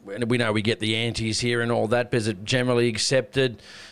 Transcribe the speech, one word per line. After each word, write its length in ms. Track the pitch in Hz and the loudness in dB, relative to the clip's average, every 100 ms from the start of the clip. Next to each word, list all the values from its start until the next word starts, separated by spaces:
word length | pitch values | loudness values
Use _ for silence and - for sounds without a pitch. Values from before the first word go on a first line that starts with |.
we 320 | 98 104 117 123 | -12 -6 0 2
know 140 | 113 | 2
we 120 | 107 | 2
get 180 | 104 110 | 0 0
the 160 | 107 110 | 0 0
antis 420 | 117 110 110 107 | -2 -2 -2 -2
here 220 | 120 120 | 0 0
and 100 | 117 | 0
all 160 | 113 110 | 0 2
that, 240 | 120 120 | 0 2
but 60 | 123 | 0
is 100 | 110 | 0
it 180 | 92 | -4
generally 440 | 107 131 127 120 120 | -2 0 2 2 2
accepted 720 | 107 - 131 - 135 131 107 - - - | 0 0 0 0 0 0 -2 -18 -20 -20